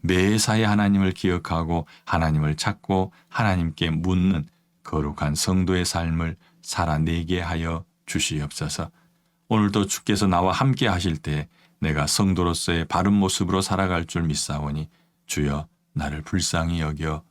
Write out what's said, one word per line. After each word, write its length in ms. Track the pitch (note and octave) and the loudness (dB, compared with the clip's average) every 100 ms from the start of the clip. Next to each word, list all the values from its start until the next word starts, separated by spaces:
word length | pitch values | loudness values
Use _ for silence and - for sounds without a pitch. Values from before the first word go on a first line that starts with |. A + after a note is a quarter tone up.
매사에 640 | F2+ F#2 F#2+ A2 G#2+ A2 | 2 4 4 2 2 2
하나님을 480 | A2 G#2 G#2 G2 F#2+ | 4 4 4 4 2
기억하고 720 | F2+ F#2+ F2 - E2 D#2+ E2+ D#2+ - - | 2 0 0 -2 -2 0 -2 -4 -14 -4
하나님을 480 | E2+ D#2+ D2+ D2+ D2+ | 0 2 2 0 0
찾고 560 | - G2+ - F#2+ F#2+ _ _ | -4 -6 0 0 0 _ _
하나님께 640 | - A2 F#2 E2 D#2 E2+ | -2 0 0 -2 -2 -2
묻는 560 | D#2+ F2 F2+ F#2 F2+ D2 _ _ _ | 0 0 2 2 0 -4 _ _ _
거룩한 500 | - D#2 D2 C#2+ D2+ | -6 -4 -2 -2 -2
성도의 500 | D2 - F#2 F2+ F#2 | -2 0 2 2 2
삶을 520 | F2 E2+ E2+ E2 E2 D#2+ _ _ | 0 -2 0 0 -2 -6 _ _
살아내게 800 | - - E2 D2+ D#2+ E2+ D#2+ F2+ | -10 -2 0 0 0 0 -2 -2
하여 420 | E2+ E2+ E2 E2 - _ - | -2 -4 -2 -4 -8 _ -6
주시옵소서. 840 | - - D2+ D2 - D2+ - E2+ _ _ _ _ _ _ | -4 -2 -4 -6 -6 -6 -6 -8 _ _ _ _ _ _
오늘도 380 | A2 G#2 G#2 G2 | 2 4 2 0
주께서 400 | - - G2+ G#2 | -2 0 2 4
나와 260 | F2 F#2 | 4 2
함께 340 | - C3+ C3 A#2+ | 2 0 2 0
하실 320 | F2+ F2+ D#2 | 0 0 -2
때 280 | - D2 D2+ _ _ _ | -2 -4 -4 _ _ _
내가 280 | D#2+ D2+ D2 | -2 0 0
성도로서의 800 | - G2 F2+ F2 E2+ - E2+ D#2+ | 2 2 4 2 0 0 -2 0
바른 260 | E2+ F#2 | 0 2
모습으로 480 | G2+ F#2+ - F2 F#2 | 4 2 0 0 0
살아갈 460 | F#2+ F#2+ F#2+ F2 E2 | 0 0 0 -2 -2
줄 160 | F2 | -2
믿사오니, 680 | E2 D2+ - D2+ D2 D2+ D#2 _ _ _ _ | -2 -2 -4 -4 -4 -6 -8 _ _ _ _
주여, 400 | - D2 C#2+ D#2 _ _ | -2 -2 -2 -6 _ _
나를 300 | - D2 D2+ | -6 -4 -6
불쌍히 580 | D2+ F#2+ E2 F2 E2 E2+ | -4 -2 0 0 0 0
여겨 420 | D#2 D2 D#2+ D#2 - | -2 -2 -4 -4 -8